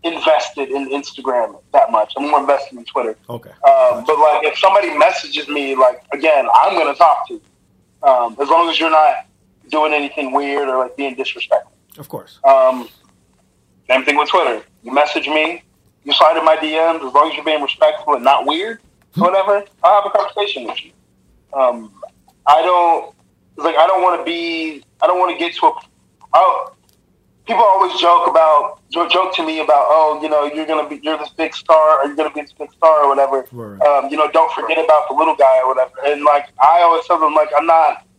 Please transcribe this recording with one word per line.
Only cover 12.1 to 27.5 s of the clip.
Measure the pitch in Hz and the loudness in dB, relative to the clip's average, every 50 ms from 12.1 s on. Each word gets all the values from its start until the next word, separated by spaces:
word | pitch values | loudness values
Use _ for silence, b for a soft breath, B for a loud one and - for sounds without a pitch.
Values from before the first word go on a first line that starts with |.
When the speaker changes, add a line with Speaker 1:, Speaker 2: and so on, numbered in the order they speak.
| - - 92 _ - _ - | -16 -16 -16 _ -18 _ 2
Speaker 1:
Um, | 139 135 135 131 131 127 127 117 - _ _ _ _ _ _ _ _ _ _ _ _ _ _ _ _ _ _ _ - | 2 4 4 4 2 0 -2 -10 -16 _ _ _ _ _ _ _ _ _ _ _ _ _ _ _ _ _ _ _ -2
same | 127 131 131 | -2 0 0
thing | - 143 | 0 -2
with | 151 147 143 | -2 -2 0
Twitter. | - 185 160 131 113 107 - _ _ _ | 0 0 0 0 -4 -6 -10 _ _ _
You | 110 117 | _ -4
message | 127 143 147 - - 156 - 277 | 0 0 0 0 -2 -6 -6 -4
me, | 311 311 - 330 349 339 _ _ _ _ _ _ _ _ _ | -2 -2 -2 -4 -6 -10 _ _ _ _ _ _ _ _ _
you | 277 - | -4 0
slide | - 165 156 165 170 | 2 2 2 2 2
in | 165 | 2
my | 160 156 | 2 0
D | 151 156 156 156 | 0 -2 -4 -2
Ms, | 160 165 165 165 160 139 | 0 0 0 0 -4 -8
as | 127 | 0
long | 127 143 151 160 | 0 2 2 2
as | 156 | -2
you're | 156 147 | -6 -4
being | 156 156 151 | -4 -4 -2
respectful | 143 139 - _ 156 151 - - - 147 147 | -4 -6 -2 _ 0 0 0 -2 -2 -2 -2
and | - 240 | 0 2
not | 139 139 127 127 | 2 2 2 0
weird, | 143 156 165 196 226 226 - _ _ _ _ _ _ _ | -2 -4 -4 -6 -8 -10 -14 _ _ _ _ _ _ _
Speaker 2:
Hmm. | 170 | -2
Speaker 1:
whatever, | 170 180 185 196 185 208 202 202 202 _ _ _ | 0 0 0 0 0 0 -2 -2 -4 _ _ _
I'll | - 175 208 202 | 2 4 4 4
have | 202 | 2
a | 202 208 | 0 -2
conversation | 208 190 - - 208 208 202 - - 117 | -2 -2 -2 -6 -6 -6 -6 -6 -10 -10
with | - - - | -10 -12 -12
you. | - - _ _ _ _ _ _ _ _ _ _ _ _ | -16 -16 _ _ _ _ _ _ _ _ _ _ _ _
Um, | - 139 131 123 117 117 113 104 _ _ - - _ _ _ _ _ _ _ | -4 0 0 0 0 -4 -12 -20 _ _ -20 -20 _ _ _ _ _ _ _
I | - - - | 2 2 4
don't, | 180 180 180 175 175 170 165 - - - _ _ _ _ _ _ _ _ _ | 4 2 2 2 2 2 0 0 -4 -12 _ _ _ _ _ _ _ _ _
it's | - 147 | -6 -4
like, | 165 160 | -2 2
I | 156 160 | 2 2
don't | 180 190 185 | 2 2 2
wanna | 180 180 175 165 - | 2 0 0 -2 -4
be, | 165 170 170 170 170 165 165 160 160 151 - _ _ _ _ | -6 -6 -6 -6 -6 -6 -6 -8 -10 -12 -14 _ _ _ _
I | 151 | -2
don't | 165 185 180 | 0 2 0
wanna | 180 180 160 | 0 -2 -2
get | 147 170 170 - | -6 -8 -8 -6
to | - 170 | 0 -2
a, | 156 - - - _ _ _ _ _ _ _ - _ | -2 -2 -2 -16 _ _ _ _ _ _ _ -10 _
I'll, | - 165 185 190 - - - - - _ _ _ _ _ _ _ _ _ _ _ _ _ _ | 2 2 4 4 0 -2 -8 -12 -16 _ _ _ _ _ _ _ _ _ _ _ _ _ _
people | - | -4